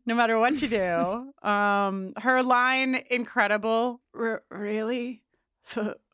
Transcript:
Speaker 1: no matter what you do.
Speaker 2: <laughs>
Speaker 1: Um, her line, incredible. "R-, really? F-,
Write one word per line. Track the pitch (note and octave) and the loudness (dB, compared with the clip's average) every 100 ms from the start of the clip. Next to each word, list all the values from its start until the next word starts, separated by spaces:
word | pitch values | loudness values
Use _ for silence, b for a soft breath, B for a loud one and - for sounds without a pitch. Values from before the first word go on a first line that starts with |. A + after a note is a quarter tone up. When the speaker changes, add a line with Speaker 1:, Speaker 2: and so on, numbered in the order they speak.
Speaker 1:
no | A#3 | -4
matter | A#3 A#3 A3+ | 0 2 4
what | A#3+ C#4+ | 2 0
you | C4 | -2
do. | G#3+ F3+ E3+ F3 A3 C4+ - | 0 0 0 0 -4 -8 -8
Speaker 2:
<laughs> | |
Speaker 1:
Um, | G#3 G#3 G3+ G3+ G3 F#3+ F#3+ - | -2 0 2 2 0 -2 -6 -4
her | A#3 B3+ | 2 2
line, | B3+ B3 B3+ C4 C4 B3+ - | 4 4 4 2 0 -2 -2
incredible. | B3 A#3+ B3 G3+ G#3 A3 A3+ B3 A#3+ _ | -4 -2 2 2 2 2 0 0 -4 _
"R-, | - A3+ A3 - | -6 -4 -4 -8
really? | F#3+ G#3 G#3+ A3 B3 A#3+ A3+ _ _ _ _ - | -10 -6 -4 -4 -4 -6 -10 _ _ _ _ -12
F-, | A#3+ G#3+ - _ | -6 -4 -6 _